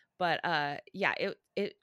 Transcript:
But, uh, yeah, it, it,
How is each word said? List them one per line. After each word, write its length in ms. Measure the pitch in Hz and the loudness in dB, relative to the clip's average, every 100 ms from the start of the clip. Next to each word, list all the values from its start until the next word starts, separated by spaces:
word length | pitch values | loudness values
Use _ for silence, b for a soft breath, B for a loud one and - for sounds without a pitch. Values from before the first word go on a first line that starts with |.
| b - | b -2
But, 260 | 175 156 | 0 2
uh, 340 | 175 156 143 143 - | 0 0 0 -4 -8
yeah, 200 | 190 175 - | -2 0 2
it, 200 | 196 - _ - | -2 -4 _ -4
it, 180 | 202 - | -4 -6